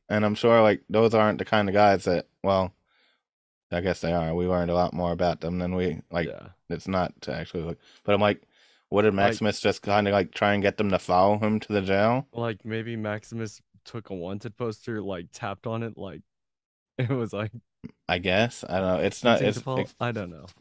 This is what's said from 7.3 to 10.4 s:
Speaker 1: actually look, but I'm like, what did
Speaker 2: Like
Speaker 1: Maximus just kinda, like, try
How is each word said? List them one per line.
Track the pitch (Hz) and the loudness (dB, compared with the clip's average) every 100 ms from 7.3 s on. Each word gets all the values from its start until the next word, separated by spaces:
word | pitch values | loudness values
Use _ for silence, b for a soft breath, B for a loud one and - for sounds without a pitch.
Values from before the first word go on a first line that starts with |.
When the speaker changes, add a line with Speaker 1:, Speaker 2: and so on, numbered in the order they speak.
Speaker 1:
actually | 82 85 87 | -8 -8 -8
look, | 82 - b b | -8 -10 b b
but | - | 0
I'm | 101 | 2
like, | 104 101 _ b b b _ | 2 0 _ b b b _
what | 101 | 2
did | 107 98 | 2 4
Speaker 2:
Like | 101 110 | 2 2
Speaker 1:
Maximus | 107 - | -2 0
just | 104 - | -2 -2
kinda, | 104 104 101 | 0 2 2
like, | 101 87 | 2 0
try | - | 0